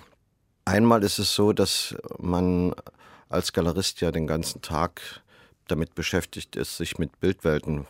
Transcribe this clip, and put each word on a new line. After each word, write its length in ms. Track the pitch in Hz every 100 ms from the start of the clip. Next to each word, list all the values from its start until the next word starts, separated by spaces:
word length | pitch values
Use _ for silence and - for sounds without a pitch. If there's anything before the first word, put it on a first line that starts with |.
| - _ _ _ _ _
einmal 380 | - 101 117 117
ist 160 | 101 -
es 160 | 98
so, 180 | - 104
dass 420 | 104 95 - - - - -
man 560 | 90 90 90 87 90 - - - - - -
als 260 | 90 -
Galerist 480 | 98 85 82 95 -
ja 80 | 82
den 160 | 82 78
ganzen 340 | 78 82 -
Tag 600 | - 78 85 - - - _ _ _ _ -
damit 280 | 78 80
beschäftigt 600 | - 80 90 - - -
ist, 220 | - - -
sich 220 | 82 -
mit 200 | 80 -
Bildwelten 680 | 92 92 82 76 - 73